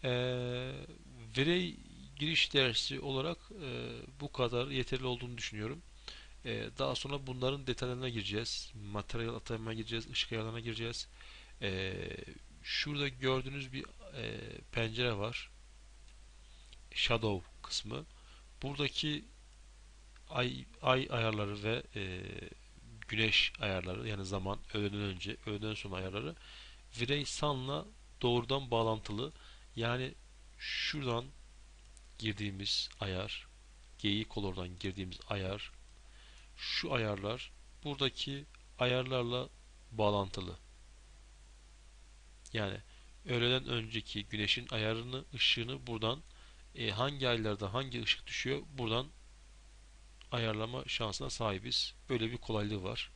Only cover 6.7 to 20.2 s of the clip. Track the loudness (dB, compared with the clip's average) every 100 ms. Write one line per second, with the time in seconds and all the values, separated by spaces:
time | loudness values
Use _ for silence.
6.7 | 0 0 0 0 -4 -2 2 2 2 0
7.7 | 0 0 0 0 0 0 0 0 -4 -6
8.7 | -10 -4 -4 -2 0 0 -2 -4 -4 -2
9.7 | -4 -2 -2 -2 -2 0 0 -2 -4 -4
10.7 | -2 -2 -4 -8 -10 -16 -16 -16 -4 -2
11.7 | 0 0 -2 -4 -6 -8 -12 -16 -12 -4
12.7 | 0 0 0 0 2 4 4 2 -4 -6
13.7 | -6 -8 -12 -12 -6 -4 -4 -6 -10 -4
14.7 | 0 0 2 2 2 0 -2 -8 -14 -20
15.7 | -20 -20 -18 -18 -18 -18 -18 -18 -18 -16
16.7 | -16 -8 2 4 6 6 2 -2 -12 -4
17.7 | -4 -2 -6 -8 -14 -18 -18 -18 -6 -4
18.7 | 0 0 2 0 0 -4 -18 -20 -20 -20
19.7 | -18 -20 -20 -20 -20